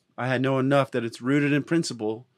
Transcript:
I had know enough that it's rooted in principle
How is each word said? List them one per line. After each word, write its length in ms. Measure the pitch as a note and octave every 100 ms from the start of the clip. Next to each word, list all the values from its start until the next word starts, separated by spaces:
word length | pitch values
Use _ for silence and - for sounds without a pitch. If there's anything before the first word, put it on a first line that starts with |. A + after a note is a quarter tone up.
| _ -
I 100 | B2
had 140 | B2+
know 160 | C3 C3
enough 320 | C3 C#3 C3
that 140 | B2+
it's 180 | A#2 -
rooted 300 | B2 C#3+ C#3+
in 100 | D3
principle 640 | - E3+ - A#2+ G#2+ A2 -